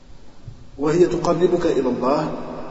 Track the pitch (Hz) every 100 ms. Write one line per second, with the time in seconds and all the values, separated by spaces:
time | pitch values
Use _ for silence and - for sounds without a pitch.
0 | - - - - - - - - 151 170
1 | 170 170 175 160 180 170 165 139 127 117
2 | 123 151 156 - - - -